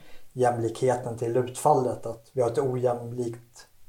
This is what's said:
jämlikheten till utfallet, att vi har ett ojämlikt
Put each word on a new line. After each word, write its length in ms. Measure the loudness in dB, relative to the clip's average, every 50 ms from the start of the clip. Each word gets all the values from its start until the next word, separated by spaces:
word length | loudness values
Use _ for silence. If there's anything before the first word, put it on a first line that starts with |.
| -18 -14 -14 -14 -14 -12 _
jämlikheten 840 | 2 2 2 2 2 -2 -2 -2 0 2 2 2 2 -2 -6 -6 -4
till 180 | -4 0 2
utfallet, 680 | 0 0 0 -4 0 4 4 6 6 4 0 -2 -4 -6
att 240 | -10 -10 -10 -14 -8 _
vi 100 | 0 0
har 80 | 2
ett 80 | 2 2
ojämlikt 1080 | 0 0 0 2 2 2 2 0 -4 -8 -6 -4 -4 -4 -4 -8 -16 _ _ -20 -20 _ _ -20 -20